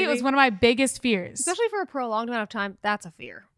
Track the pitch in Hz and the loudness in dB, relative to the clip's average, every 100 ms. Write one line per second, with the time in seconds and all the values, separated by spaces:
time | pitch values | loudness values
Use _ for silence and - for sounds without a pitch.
0 | 359 247 262 277 262 190 233 233 269 - | 2 0 2 4 4 6 4 4 2 0
1 | 247 196 175 233 339 359 466 415 370 277 | 0 0 -2 -6 -4 0 -2 -2 -4 -4
2 | 247 220 233 240 208 220 202 196 208 208 | -2 -2 -2 -4 -4 -4 -6 -4 -2 -2
3 | 170 - 123 82 - | -4 -16 -18 -18 -20